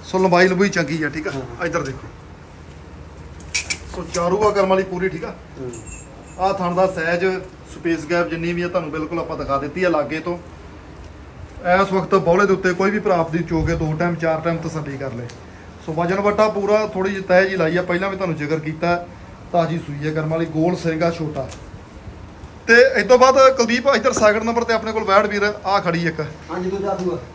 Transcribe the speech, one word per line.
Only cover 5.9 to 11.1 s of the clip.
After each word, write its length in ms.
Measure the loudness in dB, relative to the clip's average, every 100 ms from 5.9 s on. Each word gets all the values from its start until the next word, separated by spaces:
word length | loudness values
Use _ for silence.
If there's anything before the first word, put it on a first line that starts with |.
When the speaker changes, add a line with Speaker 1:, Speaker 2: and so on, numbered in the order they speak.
| -16 -16 -18 -18 -2
Speaker 1:
ਆ 120 | -2
ਥਣ 220 | 0 -2 2
ਦਾ 100 | 2
ਸਾਈਜ਼, 380 | 2 0 0 0 -2 -6 -16 -18 -6
ਸਪੇਸ 300 | -2 -2 0
ਗੈਪ 180 | 0 0
ਜਿੰਨੀ 240 | -2 -2
ਵੀ 80 | -2
ਆ 60 | 0
ਤੁਹਾਨੂੰ 240 | -2 -2
ਬਿਲਕੁਲ 280 | -6 -4 -4
ਆਪਾਂ 180 | -4 -6
ਦਿਖਾ 200 | -2 -2
ਦਿੱਤੀ 260 | -2 0
ਆ 60 | 2
ਲਾਗੇ 300 | 2 0 -4
ਤੋਂ। 180 | -4 -8 -10 -18 -18 -18 -18 -18 -18